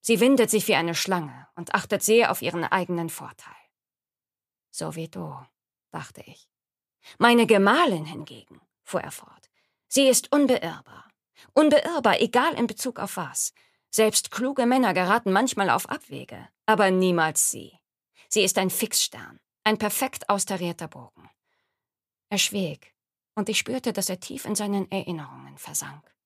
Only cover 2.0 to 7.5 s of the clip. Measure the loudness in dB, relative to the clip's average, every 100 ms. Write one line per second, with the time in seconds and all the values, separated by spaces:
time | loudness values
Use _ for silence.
2 | 2 4 4 0 -4 -4 -2 -2 -2 -6
3 | -6 -10 -16 -18 -20 -20 _ _ _ _
4 | _ _ _ _ _ _ _ -10 -10 -10
5 | -12 -12 -12 -14 -20 _ _ _ _ -14
6 | -14 -18 -20 -20 _ _ _ _ _ _
7 | -20 2 6 6 6